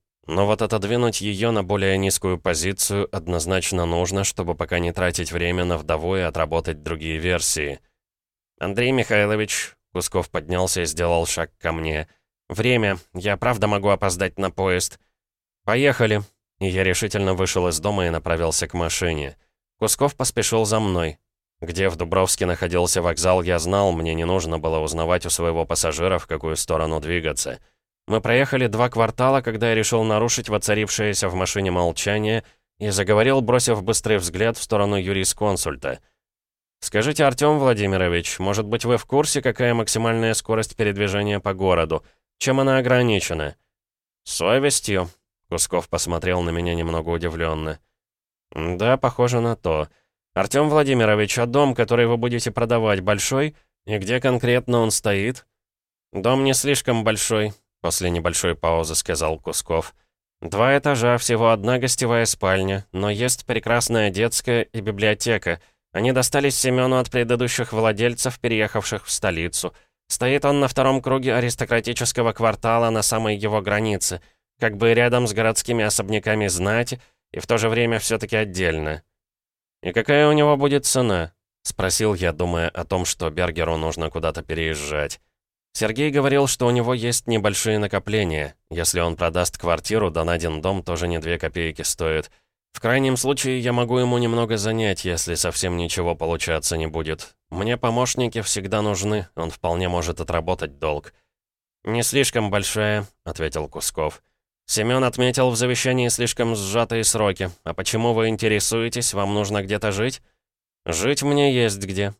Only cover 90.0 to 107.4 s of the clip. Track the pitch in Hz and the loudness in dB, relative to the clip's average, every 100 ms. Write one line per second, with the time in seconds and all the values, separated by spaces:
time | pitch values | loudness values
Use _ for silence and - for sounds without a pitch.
90 | 95 80 80 85 82 78 92 98 87 82 | 0 0 0 0 -2 -2 -2 -2 -4 -4
91 | 87 82 80 85 78 85 82 76 76 - | -2 -2 -4 -4 -4 -4 -4 -4 -6 -4
92 | 82 78 - _ _ _ _ - 113 131 | -2 -2 -4 _ _ _ _ -6 0 2
93 | 135 123 131 139 131 127 120 120 117 127 | 2 0 0 -2 -2 -2 0 0 0 2
94 | 123 123 120 117 113 110 107 113 107 92 | 2 2 2 0 0 -2 -2 0 0 0
95 | 92 85 - 82 85 - 92 87 85 - | -2 -4 -4 -2 -2 -2 -2 -2 -2 -2
96 | 85 80 82 82 - 78 - 82 80 80 | -2 -2 -4 -2 -2 -2 -2 -2 -2 -4
97 | 78 78 - _ _ 85 110 120 117 120 | -6 -8 -12 _ _ -6 -4 -2 0 0
98 | 123 - 120 113 101 104 95 107 104 92 | 0 0 -2 -2 -4 -4 -2 0 0 0
99 | 101 107 87 - 82 - 85 85 90 87 | 0 -2 -4 -6 -8 -4 -2 -2 0 -2
100 | 85 82 80 85 82 92 76 71 78 73 | -2 -6 -4 -2 -2 -4 -6 -4 -4 -4
101 | - - _ _ _ _ _ _ - 117 | -8 -20 _ _ _ _ _ _ -4 -2
102 | 113 139 131 117 104 101 95 110 107 104 | 0 0 0 0 0 0 0 0 0 0
103 | 101 _ 87 - 78 80 73 76 - - | -4 _ -12 -6 -4 -4 -6 -8 -6 -4
104 | 76 - _ _ _ _ - - 113 131 | -4 -6 _ _ _ _ -6 -2 2 2
105 | 127 127 123 123 127 113 127 120 131 127 | 0 2 0 2 2 2 0 0 0 2
106 | 120 - 120 - 117 110 98 113 113 113 | 0 0 -2 0 0 -2 -2 0 0 0
107 | 107 110 104 92 | 0 2 0 0